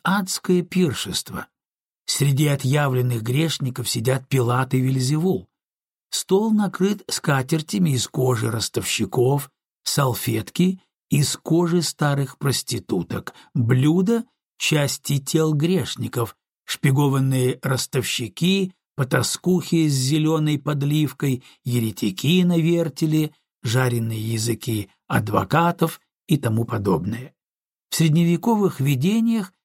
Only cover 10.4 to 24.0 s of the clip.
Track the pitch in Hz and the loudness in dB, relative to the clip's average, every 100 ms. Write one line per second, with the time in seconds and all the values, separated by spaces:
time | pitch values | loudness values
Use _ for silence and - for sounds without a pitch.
10.4 | - - 180 185 _ _ _ 147 143 - | -4 0 0 0 _ _ _ 0 0 -4
11.4 | - 165 175 175 147 - 147 143 135 - | 0 0 2 0 -2 -2 -2 0 -4 -4
12.4 | 139 120 - 110 - - 85 - - - | -4 -4 -6 -8 -4 -4 -4 -8 -10 -18
13.4 | - 139 117 127 143 170 190 233 233 _ | -8 -2 2 2 4 2 2 0 -4 _
14.4 | _ - - 151 139 - - 143 139 156 | _ -8 -2 0 0 -4 -6 -6 -2 0
15.4 | 156 147 170 185 113 - 110 123 113 - | 2 2 2 0 -2 -6 -6 -4 -6 -8
16.4 | _ _ - - 147 135 143 135 131 131 | _ _ -12 -2 2 4 2 2 2 2
17.4 | 127 - - 131 - 139 123 - 113 - | 0 -2 -2 -2 -2 -4 -2 -4 -6 -2
18.4 | 175 196 185 - _ - 131 135 120 - | 0 2 -2 -6 _ -6 -2 0 0 -2
19.4 | 180 180 - 165 156 135 131 156 156 160 | 0 0 2 2 2 2 0 2 2 2
20.4 | 151 147 147 147 143 151 147 - 143 123 | 2 0 -2 -2 0 2 0 0 -2 -2
21.4 | - - - 120 110 - 110 185 135 180 | -6 -12 -2 0 -2 -2 -4 0 2 4
22.4 | 180 170 160 170 160 - 160 156 151 - | 4 2 2 2 -2 -2 0 0 -2 -6
23.4 | _ _ 120 123 127 117 | _ _ -2 0 2 0